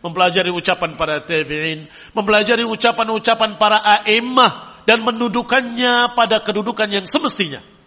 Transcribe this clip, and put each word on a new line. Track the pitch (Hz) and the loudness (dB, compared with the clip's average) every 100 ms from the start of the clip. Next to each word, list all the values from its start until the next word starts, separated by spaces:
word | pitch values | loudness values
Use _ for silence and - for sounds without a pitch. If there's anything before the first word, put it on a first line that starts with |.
mempelajari | 175 165 180 175 180 | -8 0 2 2 -2
ucapan | 175 165 175 165 143 | -2 -2 -2 -4 -4
para | 156 151 | -4 -4
tabi'in, | 151 165 147 151 160 156 151 - - | -2 -4 -4 -6 -6 -8 -12 -20 -8
mempelajari | 214 202 214 214 233 233 | -6 2 2 4 0 0
ucapan-ucapan | 226 233 233 220 220 220 226 220 196 | 0 0 0 -2 0 0 0 0 0
para | 208 214 208 214 | 2 2 4 2
a'immah, | 220 220 240 254 233 - - - - | 4 0 2 4 4 2 -18 -6 0
dan | 226 | 2
mendudukannya | 220 226 240 220 - 262 240 233 247 240 240 | 2 -2 -2 -2 0 0 0 -2 0 2 0
pada | 240 226 220 | 2 2 2
kedudukan | 214 208 208 233 214 | 0 -4 -4 -4 -2
yang | 202 190 | -2 0
semestinya. | 247 254 - 175 131 - _ | 0 0 -2 -4 -6 -18 _